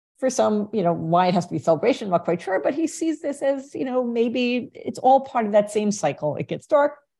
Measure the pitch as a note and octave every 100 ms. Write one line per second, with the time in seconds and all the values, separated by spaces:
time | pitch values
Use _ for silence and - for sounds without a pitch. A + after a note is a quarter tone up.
0 | _ _ C4 B3 A3 G#3 G#3 A3 E3+ E3+
1 | D#3+ E3+ F#3 F3 - E3 - D#3 A3+ -
2 | G#3 E3+ G3 C4+ - F#4 - C#4+ D#4 -
3 | E4 D#4 C#4+ C#4 C#4 C#4 C#4 - B3+ B3+
4 | A#3+ A#3 A#3+ B3 A#3+ B3 - - - -
5 | B3+ C4+ C4 B3 G#3+ G#3 G#3 G#3+ G#3 G3
6 | D3 C#3 D3+ D#3+ - D3+ - D4 D4 -
7 | _